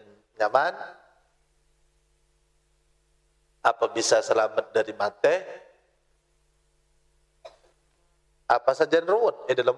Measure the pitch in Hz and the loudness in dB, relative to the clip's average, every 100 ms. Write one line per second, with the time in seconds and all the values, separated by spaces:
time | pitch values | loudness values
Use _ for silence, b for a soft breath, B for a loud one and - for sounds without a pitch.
0 | - _ _ - 107 127 160 190 - - | -20 _ _ -4 0 2 0 -4 -14 -18
1 | _ _ _ _ _ _ _ _ _ _ | _ _ _ _ _ _ _ _ _ _
2 | _ _ _ _ _ _ _ _ _ _ | _ _ _ _ _ _ _ _ _ _
3 | _ _ _ _ _ _ 120 - 110 113 | _ _ _ _ _ _ -2 0 -2 -2
4 | 110 113 107 113 107 - - 113 110 101 | 2 2 4 0 0 -2 -2 -2 -4 -4
5 | 101 - 143 180 - - - _ _ _ | -6 0 0 0 -4 -16 -20 _ _ _
6 | _ _ _ _ _ _ _ _ _ _ | _ _ _ _ _ _ _ _ _ _
7 | _ _ _ _ - - _ _ _ _ | _ _ _ _ -20 -20 _ _ _ _
8 | _ _ _ _ - 120 - 135 151 160 | _ _ _ _ 0 2 2 0 2 2
9 | 170 214 226 - - 127 123 | 2 0 0 -2 -2 0 0